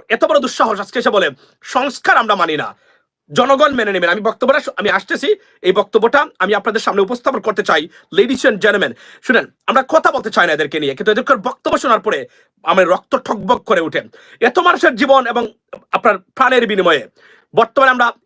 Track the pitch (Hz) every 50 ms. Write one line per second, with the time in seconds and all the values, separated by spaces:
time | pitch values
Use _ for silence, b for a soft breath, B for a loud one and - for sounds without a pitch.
0 | - _ 220 233 330 302 302 285 247 240 - - 277 220 214 190 202 - - 254
1 | - 254 208 202 180 147 135 b b b b b _ - - 262 262 285 269 -
2 | - - 370 269 233 220 208 196 175 165 156 143 120 107 98 _ _ _ _ _
3 | _ _ _ _ _ _ 147 - 240 269 277 269 302 294 277 247 220 208 196 180
4 | 175 170 175 214 202 220 208 - - 247 277 302 - - - - 208 208 175 196
5 | - - 339 - - 214 214 b b b b b - 180 180 208 196 - - 220
6 | 196 233 226 285 294 - - _ 185 190 208 202 202 240 214 220 - - 190 202
7 | 196 190 247 240 - 285 262 226 190 220 202 185 196 - 175 160 151 175 b b
8 | b b - 190 226 240 269 - - 262 220 190 196 214 202 202 170 135 117 B
9 | B B B B _ - 226 214 143 - _ _ _ - 220 262 262 - 311 320
10 | 320 - - 262 - 214 - 220 180 170 156 151 156 147 - 156 151 139 135 -
11 | 202 208 214 226 247 - 277 240 180 247 247 - _ 320 311 302 - 269 226 214
12 | 185 214 185 143 127 b b b b b b b _ 156 175 190 180 165 180 180
13 | - _ - 247 - - - 208 196 185 - - - - 208 175 165 151 - 160
14 | - 110 B B B B B B - - - 370 381 359 349 - - 349 262 196
15 | 277 262 269 269 247 233 240 240 240 - - _ _ _ - - _ _ - 208
16 | - 233 202 190 - _ _ - 262 247 254 247 233 202 214 190 180 175 160 135
17 | - - b b b b b b b b - - 226 220 _ 285 269 262 254 247
18 | 240 233 - - _